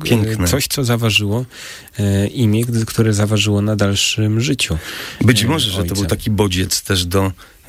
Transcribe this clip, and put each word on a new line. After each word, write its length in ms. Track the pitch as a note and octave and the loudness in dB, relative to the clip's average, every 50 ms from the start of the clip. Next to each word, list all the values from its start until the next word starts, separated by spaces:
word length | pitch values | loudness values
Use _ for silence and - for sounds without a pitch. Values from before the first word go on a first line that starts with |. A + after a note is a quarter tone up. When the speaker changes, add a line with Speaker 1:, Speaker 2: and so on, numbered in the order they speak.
| D#3 | -2
Speaker 1:
Piękne. 440 | - B2+ A2 G#2 A2 A2 G#2+ F2 | 0 2 2 2 0 0 0 0
Speaker 2:
coś, 200 | E2+ F2 C#3 - | 0 0 0 -2
co 160 | - - C#3+ C3+ | -2 -2 -2 0
zaważyło, 640 | A#2 A#2+ A2+ A#2 A2 G2 - G#2+ G2+ G#2 A#2+ B2+ - - - - - - - - - - - | 0 0 0 2 2 2 2 0 0 -2 -2 -4 -6 -10 -18 -16 -16 -16 -18 -20 -12 -4 -2
e, 280 | G2+ G2+ G2 G2 G2+ | 0 2 2 2 2
imię, 380 | - - C#3 A#2+ G#2 G#2 A2+ A#2+ | 0 0 2 2 4 4 2 0
gdy-, 200 | B2 A#2 A2+ A2+ | 0 0 -2 -2
które 280 | - - - A2+ A2 G#2+ | -2 0 2 2 2 4
zaważyło 480 | G2+ G#2 G#2 A2 G#2 G#2 G#2+ G#2 G2+ | 2 2 2 2 0 2 2 2 2
na 140 | G2+ A2 G#2+ | 2 0 0
dalszym 680 | G2+ G2+ G2+ G2+ G2+ - - - - G#2+ G#2+ G#2+ A2+ | 0 0 0 0 0 0 -2 0 0 0 2 2 2
życiu, 360 | A#2+ D3+ C#3+ - - - - D#2 - - - - - - - - | 0 0 0 -2 -2 -4 -4 -4 -6 -8 -12 -12 -12 -10 -4 0
Speaker 1:
Być 220 | - G#2+ B2+ G2+ A2+ | 2 4 4 4 2
Speaker 2:
e, 40 | |
Speaker 1:
może, 220 | A#2 D#3 D#3 - G2 | 0 0 0 -2 -2
że 60 | F2+ | -2
to 40 | F#2+ - | -4 -4
Speaker 2:
ojca. 120 | E2+ F#2+ | -2 -2
Speaker 1:
był 100 | G2 G2+ | -2 -2
taki 260 | E2+ G2+ - - A2+ | -2 -2 -2 -2 -2
bodziec 500 | G#2 G2 G#2 G2+ F#2 F#2 F2+ F2 - - | 0 2 2 2 2 -2 -2 -2 -2 -4
też 240 | - - G2 F2+ F2 | -2 -2 -2 -2 -2
do, 260 | F2 F2+ G2 G2 F#2+ F#2 - - - - - - | 0 0 0 0 0 -2 -6 -14 -20 -20 -16 -6